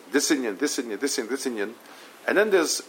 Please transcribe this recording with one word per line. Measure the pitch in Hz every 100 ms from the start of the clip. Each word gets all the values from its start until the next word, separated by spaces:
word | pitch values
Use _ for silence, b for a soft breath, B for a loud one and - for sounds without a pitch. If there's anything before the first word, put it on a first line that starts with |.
| -
this | 139 143
inyan, | 147 120 95
this | 143 -
inyan, | 113 101
this | 143 -
inyan, | 110
this | 135 135
inyan, | 110 101 117 B B B B -
and | 147
then | 214
there's | 190 147 -